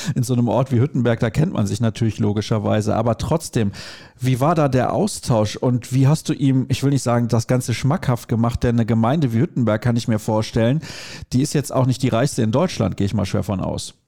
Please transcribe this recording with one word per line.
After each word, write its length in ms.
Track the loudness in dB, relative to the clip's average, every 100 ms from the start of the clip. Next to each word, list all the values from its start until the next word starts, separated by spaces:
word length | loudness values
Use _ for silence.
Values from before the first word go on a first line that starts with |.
| -4
in 80 | -2
so 100 | 0
einem 140 | 0 2
Ort 240 | 2 2
wie 80 | 2
Hüttenberg, 400 | 0 0 0 0
da 120 | 0
kennt 220 | 0 0
man 140 | 0 -2
sich 140 | -2
natürlich 400 | -2 0 -2 0
logischerweise. 760 | 0 0 -2 -2 0 0 0
Aber 240 | 0 0 0
trotzdem, 540 | 0 -2 -2 -2 -2 -4 -12 -18 -20 -6
wie 180 | -2 2
war 160 | 2
da 140 | 2 2
der 240 | 2 2
Austausch 640 | 0 -2 -2 0 2 2 0
und 360 | 0 0 0
wie 140 | 2 4
hast 220 | 4 0
du 40 |
ihm, 340 | 0 2 2 2
ich 160 | 0
will 60 | 0
nicht 120 | 0
sagen, 240 | 2 0 2
das 220 | 0 2
Ganze 260 | 0 0
schmackhaft 540 | -2 0 0 0 -2 0
gemacht, 340 | 0 0 0
denn 140 | 0 2
eine 100 | 2
Gemeinde 460 | 2 2 2 2
wie 80 | 2
Hüttenberg, 420 | 0 0 0 0
kann 140 | 0 0
ich 100 | 0
mir 140 | -2
vorstellen, 640 | 0 -2 0 0 2 0 -4 -12 -16 -16 -4
die 100 | 0
ist 120 | 0
jetzt 180 | -2 -2
auch 140 | 0 0
nicht 180 | 0
die 40 | 0
reichste 340 | 2 0 0
in 100 | 0
Deutschland, 440 | 0 0 0 -2 0
gehe 100 | -2
ich 80 |
mal 120 | -2 -2
schwer 160 | -2
von 160 | -2 -4
aus. 360 | -4 -6 -10 -16